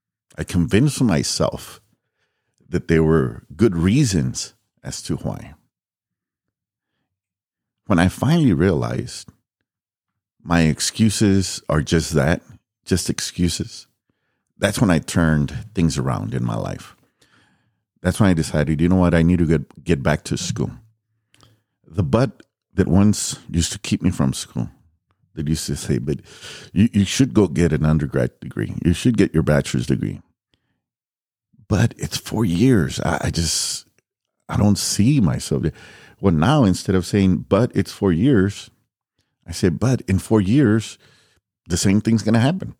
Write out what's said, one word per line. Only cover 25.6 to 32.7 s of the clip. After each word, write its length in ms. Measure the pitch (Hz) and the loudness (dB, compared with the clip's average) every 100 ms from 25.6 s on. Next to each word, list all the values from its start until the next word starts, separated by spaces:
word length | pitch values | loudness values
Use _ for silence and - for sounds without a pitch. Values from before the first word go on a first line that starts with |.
| - | -4
to 80 | 73 | -6
say, 220 | - 65 | -4 -4
"But 220 | 69 71 - - - - - | -4 -6 -10 -20 -20 -20 -6
you, 180 | - 113 | 0 2
you 120 | 101 95 | 2 0
should 280 | - 139 | 0 0
go 140 | - 92 | 2 2
get 260 | 69 85 | 2 2
an 120 | 71 78 | 2 2
undergrad 540 | 78 71 65 62 - | 2 0 -2 -4 -6
degree. 340 | - - 53 - | -12 -8 -8 -4
You 100 | - | -2
should 240 | 87 127 107 | 0 2 2
get 160 | 95 | 2
your 100 | 80 | 2
bachelor's 440 | 73 71 - 65 58 | 0 0 0 -4 -2
degree." 340 | 64 52 50 - _ _ _ _ _ _ _ _ _ _ _ _ _ - | -4 -4 -8 -14 _ _ _ _ _ _ _ _ _ _ _ _ _ -2
"But 260 | 104 117 - | 0 0 -2
it's 200 | - - | -10 -10
four 260 | - 101 | -8 -2
years. 560 | 113 85 127 | 0 2 4